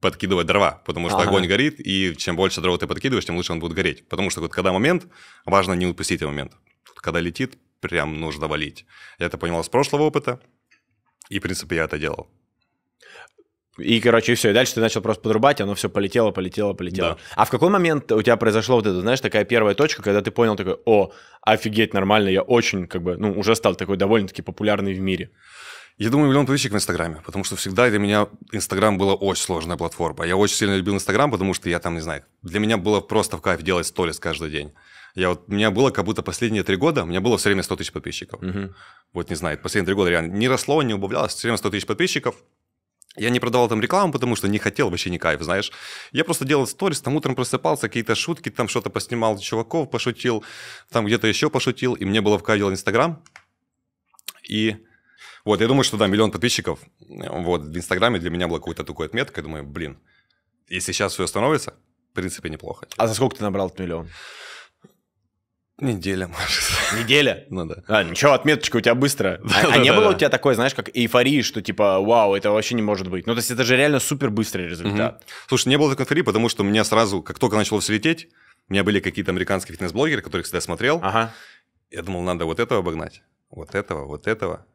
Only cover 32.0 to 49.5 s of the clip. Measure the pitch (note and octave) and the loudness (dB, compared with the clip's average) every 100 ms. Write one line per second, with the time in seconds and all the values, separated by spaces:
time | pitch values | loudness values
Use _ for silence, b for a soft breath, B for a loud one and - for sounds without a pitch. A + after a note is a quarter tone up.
32 | D#2+ D2 _ _ E2+ F#2 G#2+ A2+ F2+ G#2 | -6 -10 _ _ -6 -2 0 0 2 0
33 | - G#2+ G2+ F2+ G2 E2+ E2 F2+ E2 - | 2 0 0 -2 -2 -2 0 0 0 -2
34 | F2 D#2 E2+ D#2 D#2 D2+ D2 _ B B | -2 -2 -6 -6 -6 -8 -10 _ B B
35 | B - F2+ F2+ - G2+ A2 G2+ C3+ - | B -2 -2 -2 -4 0 2 4 2 2
36 | F#2+ G#2 - F2+ A#2+ G#2 F#2 F#2+ C#3+ C#3+ | -2 -2 -6 -4 -2 0 0 2 2 0
37 | E2+ F2+ G2+ G#2+ G#2+ G2 F2 F#2+ F2+ - | -2 -2 2 2 2 0 -2 -6 -6 -10
38 | D#2+ - F#2 - F#2 G2 G2 B B B | -10 -12 -12 -10 -8 -8 -10 B B B
39 | _ F2 E2+ E2 E2 D2+ - G#2+ F2 G2 | _ -10 -6 -4 -4 -4 -4 -2 0 2
40 | F#2 E2+ E2 G2 B2 C3 - D3 C3+ G#2 | 2 2 0 0 0 0 0 0 0 -2
41 | G2 A#2+ G#2 - A#2 A2+ G#2 G2 - G#2 | -2 -2 -2 -2 -2 -2 -2 -4 -4 -2
42 | F3 - B2 - _ _ _ _ _ _ | -2 -2 -4 -8 _ _ _ _ _ _
43 | _ - G#2+ B2 A#2+ B2 A#2+ A2+ G#2+ F#3 | _ -6 0 0 2 2 2 0 0 2
44 | F#3+ C3+ B2 A2+ G2+ G#2 - - A#2+ E2+ | 2 0 -2 0 0 0 -2 -2 -2 -2
45 | - F2 E2+ D2 D#2 F#2+ G#2+ B B B | -4 -2 -2 -2 -2 -2 -4 B B B
46 | B B2 E3 D#3+ C3+ D3 B2 - G3 D3 | B -4 -2 -2 2 2 2 -2 -2 -2
47 | - D3 D3 B2+ B2 C3 D#3+ D3+ G#2+ A#2+ | -2 -2 -2 -2 -2 0 0 -2 -2 -4
48 | A2 A2+ - E3+ - - A2+ B2 G#2+ G2+ | -2 -2 -2 -6 -8 -4 -2 -2 -4 -6
49 | - A#2+ A2+ G2+ F#2+ | -6 0 0 0 -2